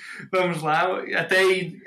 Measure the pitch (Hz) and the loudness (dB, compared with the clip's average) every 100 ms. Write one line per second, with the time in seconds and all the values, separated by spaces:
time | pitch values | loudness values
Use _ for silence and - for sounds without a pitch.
0 | - - - 185 180 156 156 160 185 - | -16 -16 -4 0 0 0 0 2 2 -2
1 | - 98 160 190 185 185 165 - | -4 -2 2 4 4 2 -2 -6